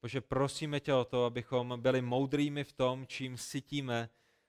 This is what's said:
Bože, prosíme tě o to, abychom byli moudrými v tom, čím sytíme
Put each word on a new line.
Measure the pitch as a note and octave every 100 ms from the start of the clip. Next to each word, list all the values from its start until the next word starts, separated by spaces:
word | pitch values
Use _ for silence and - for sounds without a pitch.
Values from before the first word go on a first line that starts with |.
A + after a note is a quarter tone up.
Bože, | A#2+ C3+
prosíme | - C3 C#3 - D#3 C#3+
tě | C#3+
o | C3+
to, | A#2+ B2
abychom | A#2+ A#2+ A2 B2+ B2 B2
byli | B2 C3
moudrými | B2 B2+ C#3 C#3+ D3 D3
v | C#3
tom, | - B2+ B2+ C3
čím | - C3 B2
sytíme | - D3+ - C#3+ C3+ A#2 A2+ _ _ _